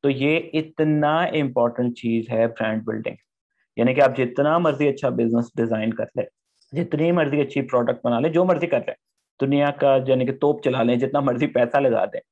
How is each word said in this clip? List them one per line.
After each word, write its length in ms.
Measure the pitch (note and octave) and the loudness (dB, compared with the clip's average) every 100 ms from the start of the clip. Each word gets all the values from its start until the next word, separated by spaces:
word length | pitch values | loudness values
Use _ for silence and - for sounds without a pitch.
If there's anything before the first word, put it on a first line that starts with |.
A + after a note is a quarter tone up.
तो 60 | C#3+ | 0
ये 280 | C3 C#3 D#3+ | 0 0 0
इतना 880 | - D#3 D#3 - D#3 D3+ D3+ D#3+ F3 | -2 -6 -6 -2 0 2 2 0 0
important 680 | D#3 C#3 B2+ A#2 A#2 B2 | -2 -2 0 0 0 -4
चीज 360 | A#2+ A#2 A2+ A2+ | -2 -2 -2 -2
है 160 | A#2 A2+ | 0 0
brand 380 | A#2 A2 A2 | 0 -4 -4
building, 320 | A2 A2 A2 - _ _ _ _ _ - | -4 -6 -6 -10 _ _ _ _ _ -2
यानी 160 | A#2+ | 0
कि 60 | B2+ | 4
आप 140 | C3+ | 4
जितना 440 | C3 B2 B2 D3 E3 | 4 -2 0 2 2
मर्जी 280 | E3 C#3 D3 | 0 2 0
अच्छा 240 | C#3 C3+ | 0 -2
business 400 | B2 A#2 A#2 A#2 - | 0 0 0 -2 -4
design 360 | A2+ A2 A2 | -2 -2 -2
कर 140 | A2+ A2+ - | -4 -6 -6
ले, 60 | - _ _ _ _ | -8 _ _ _ _
जितनी 380 | C#3 E3+ D#3 E3 | -6 -4 0 0
मर्जी 280 | F3 D3 D3 | 2 0 0
अच्छी 200 | C#3 C#3+ | 0 -2
product 400 | C3+ B2+ A#2+ B2 | 0 0 0 -2
बना 160 | B2 A#2+ | -2 0
ले, 80 | D3+ | 0
जो 160 | D#3+ | 2
मर्जी 220 | F#3 E3+ E3+ | 2 0 0
कर 140 | B2+ | -2
ले, 120 | - - _ _ _ _ | -4 -12 _ _ _ _
दुनिया 300 | C3+ C#3+ C#3+ | 0 2 0
का 340 | C#3+ C#3 C3+ C3 | 2 4 4 4
यानी 180 | B2+ B2+ | 2 2
कि 60 | |
तोप 300 | C3+ D3 D3 | 0 0 2
चला 180 | C3+ B2+ | -2 0
लें, 160 | A#2 B2 | 2 2
जितना 220 | C3 C#3+ | 0 0
मर्जी 260 | C#3 A#2+ D3 | 0 0 0
पैसा 320 | B2 B2 C#3+ | 0 2 2
लगा 280 | C#3 A2 F#2+ | 2 2 -2
दें। 140 | - _ | -6 _